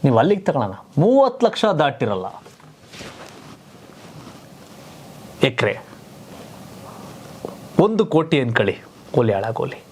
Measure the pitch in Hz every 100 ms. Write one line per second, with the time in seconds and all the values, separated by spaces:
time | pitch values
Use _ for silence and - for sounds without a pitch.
0 | 143 113 156 202 190 143 104 98 - -
1 | 190 269 269 254 233 - 214 160 147 -
2 | 120 98 92 - - - - - - -
3 | - - - - - - - - - -
4 | - - - - - - - - - -
5 | - - - - 135 - 104 - - -
6 | - - - - - - - - - -
7 | - - - - - - - - 196 220
8 | 175 160 160 147 120 120 104 - - -
9 | - - 113 98 110 117 131 - -